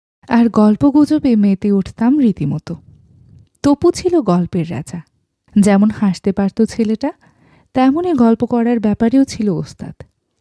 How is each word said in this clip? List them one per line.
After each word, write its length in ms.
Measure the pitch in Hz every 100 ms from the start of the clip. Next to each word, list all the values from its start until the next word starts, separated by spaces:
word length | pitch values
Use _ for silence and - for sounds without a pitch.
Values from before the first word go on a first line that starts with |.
| _ _ -
আর 200 | 233 233
গল্পগুজবে 880 | 214 214 214 285 277 294 302 285 226
মেতে 360 | 202 196 208
উঠতাম 460 | 196 - - 226 294
রীতিমতো। 580 | 240 - 147 156 - 170 - - _ _ _ - _ _
তপু 280 | 285 285 349
ছিল 300 | - 359 339
গল্পের 500 | 208 180 170 185 160
রাজা, 300 | 139 - 175 - _ _ _ _ 208
যেমন 320 | 202 196 214
হাসতে 420 | - 202 175 202
পারত 300 | 190 196 -
ছেলেটা, 500 | 220 - 220 220 285 - _ _ _ _ _
তেমনই 400 | 262 262 302 359
গল্প 300 | 285 233 226
করার 360 | 240 240 233 240
ব্যাপারেও 440 | 208 202 226 269
ছিল 240 | 269 - 208
ওস্তাদ। 540 | 160 147 - - - - _ _ _